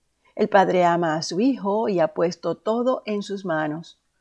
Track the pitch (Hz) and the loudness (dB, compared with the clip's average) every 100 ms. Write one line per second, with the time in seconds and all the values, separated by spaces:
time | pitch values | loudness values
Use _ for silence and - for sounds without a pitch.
0 | _ _ _ - 208 202 180 180 175 170 | _ _ _ -4 2 4 4 4 4 2
1 | 170 156 - 170 262 226 196 208 233 180 | 0 -2 -4 0 0 0 -2 -2 0 2
2 | 156 - 170 175 170 165 - 226 247 254 | 0 0 -2 -2 -6 -4 -2 -2 0 -2
3 | - 208 202 202 190 156 156 151 170 - | -2 -6 -6 -8 -4 -2 -2 -4 -10 -20
4 | _ _ | _ _